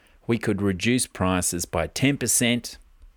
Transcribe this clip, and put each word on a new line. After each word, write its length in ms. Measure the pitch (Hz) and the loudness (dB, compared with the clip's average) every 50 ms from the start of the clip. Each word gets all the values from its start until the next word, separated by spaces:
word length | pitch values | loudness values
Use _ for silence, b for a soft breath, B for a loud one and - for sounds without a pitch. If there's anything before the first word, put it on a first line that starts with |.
| b b b b b | b b b b b
we 120 | - 120 110 | -2 -2 0
could 240 | - 110 101 95 | 0 0 0 0
reduce 440 | 101 98 95 87 98 117 123 123 - | 0 0 0 0 0 2 2 2 0
prices 600 | - - - 92 92 92 90 87 - 90 87 - | -2 -2 0 0 2 2 2 0 -2 -2 -4 -4
by 200 | - - 85 80 | -2 -2 -2 -2
ten 300 | - - - 127 139 143 | -2 -2 0 0 0 0
percent 640 | - 123 107 - - 127 117 120 117 - - - - - _ - - - - _ | 0 0 0 0 2 2 2 2 0 -2 -8 -14 -18 -20 _ -20 -20 -20 -20 _